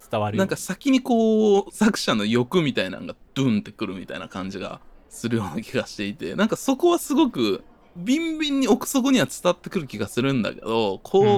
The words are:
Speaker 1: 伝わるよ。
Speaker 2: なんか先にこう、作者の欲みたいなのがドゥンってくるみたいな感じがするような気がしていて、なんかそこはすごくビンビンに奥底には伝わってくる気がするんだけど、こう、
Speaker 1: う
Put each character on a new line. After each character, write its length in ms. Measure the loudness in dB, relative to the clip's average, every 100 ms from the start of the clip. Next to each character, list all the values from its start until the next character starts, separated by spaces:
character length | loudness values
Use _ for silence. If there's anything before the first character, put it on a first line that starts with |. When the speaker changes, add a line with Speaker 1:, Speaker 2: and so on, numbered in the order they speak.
| -6
Speaker 1:
伝 100 | -2
わ 100 | -2
る 60 | 0
よ。 40 |
Speaker 2:
な 40 |
ん 40 | -2
か 80 | -2
先 340 | -8 -4 2
に 100 | 2
こ 600 | 2 2 4 4 6 4
う、 60 | 2
作 260 | 2 2 2
者 160 | 0
の 100 | 0
欲 380 | 2 2 2 2
み 120 | 0
た 100 | 0
い 60 | -4
な 100 | -6
の 60 | -12
が 100 | -14 -12
ド 100 | -2
ゥ 120 | 2 2
ン 40 |
っ 20 |
て 100 | -2
く 140 | -8 -8
る 80 |
み 120 | -8 -10
た 100 | -12
い 40 |
な 80 | -10
感 220 | -8 -8
じ 80 | -8
が 220 | -10 -12 -18 -20 _
す 200 | -8 -2
る 100 | -2
よ 60 |
う 120 | -2 -8
な 60 |
気 100 | -6
が 140 | -6 -6
し 100 | -6
て 100 | -8
い 80 |
て、 200 | -6 -8
な 100 | -2
ん 40 | 0
か 80 | 0
そ 200 | -2 2
こ 140 | 2
は 80 | 2
す 160 | 0
ご 160 | 2 2
く 340 | 2 0 0 -6 -20 _ -12
ビ 220 | -2 -2
ン 200 | 0 -4
ビ 120 | -2
ン 100 | 0
に 80 | 2
奥 200 | 2 2
底 220 | 0 2
に 100 | 2
は 60 | 2
伝 80 | 0
わ 80 | -2
っ 60 | -2
て 120 | -4
く 80 | -6
る 80 | -6
気 120 | -6
が 100 | -4
す 120 | -2
る 120 | 0
ん 100 | 0
だ 100 | -2
け 60 | -6
ど、 400 | -2 0 0 -2
こ 180 | 0 2
う、 40 |
Speaker 1:
う 40 | 4